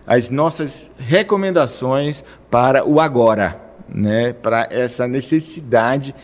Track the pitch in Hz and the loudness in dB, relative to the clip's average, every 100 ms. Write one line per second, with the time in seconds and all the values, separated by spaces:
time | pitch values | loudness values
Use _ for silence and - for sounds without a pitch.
0 | - 123 120 131 160 151 151 - - - | 0 0 2 0 -2 -2 -8 -10 -14 -12
1 | 123 170 220 208 196 175 131 - 127 135 | 0 0 2 0 0 0 0 -2 -2 -2
2 | 143 151 - - - 120 127 135 - 151 | -2 -6 -12 -20 0 2 4 2 4 2
3 | 160 127 117 107 95 80 - - - - | 2 4 4 4 0 -4 -16 -20 -12 -4
4 | 104 110 120 120 117 113 - 117 123 - | -2 0 -2 -4 -2 -2 -2 -4 -4 -2
5 | 123 131 127 160 156 - 143 117 113 - | -4 -4 -2 -2 -2 -12 0 2 2 0
6 | 139 - | -4 -12